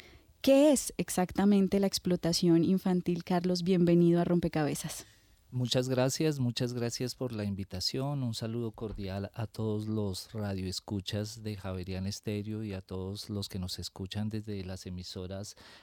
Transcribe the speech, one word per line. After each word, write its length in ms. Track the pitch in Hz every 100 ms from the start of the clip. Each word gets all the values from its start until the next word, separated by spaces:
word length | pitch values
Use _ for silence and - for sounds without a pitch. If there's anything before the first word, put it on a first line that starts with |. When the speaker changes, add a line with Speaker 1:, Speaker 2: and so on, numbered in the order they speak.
| - - _ _ -
Speaker 1:
¿Qué 240 | 269 302
es 240 | 269 - -
exactamente 840 | - - 180 - 202 202 190 196
la 80 | 196
explotación 720 | - 175 180 165 170 175 165
infantil? 640 | 165 190 190 180 175 170
Carlos, 400 | - 180 180 180
bienvenido 560 | 175 185 175 170 170 170
a 40 |
Rompecabezas. 800 | 170 175 165 156 143 156 160 - - - _ _ _
Speaker 2:
Muchas 380 | 127 123 131 127
gracias, 500 | 127 131 - 156 143
muchas 340 | 123 117 123
gracias 440 | 123 120 - 127 -
por 160 | 127
la 100 | 110
invitación. 800 | 104 98 98 92 - 131 135 143
Un 100 | 123
saludo 380 | 110 113 117 113
cordial 640 | - 110 98 95 98 98
a 140 | - 110
todos 400 | - 110 107 107
los 440 | 110 101 92 -
radioescuchas 1080 | 110 104 95 92 - - 104 92 104 107 113
de 140 | 107 101
Javerian 500 | 98 92 90 92 95
Estéreo 560 | - - 104 104 107
y 120 | 110
a 60 | 95
todos 480 | - 95 92 104 -
los 200 | 104 98
que 100 | 98
nos 220 | 90 -
escuchan 480 | 90 - 95 104 107
desde 360 | 107 107 101
las 220 | 92 92 95
emisoras 680 | 90 90 98 90 98 104 - - -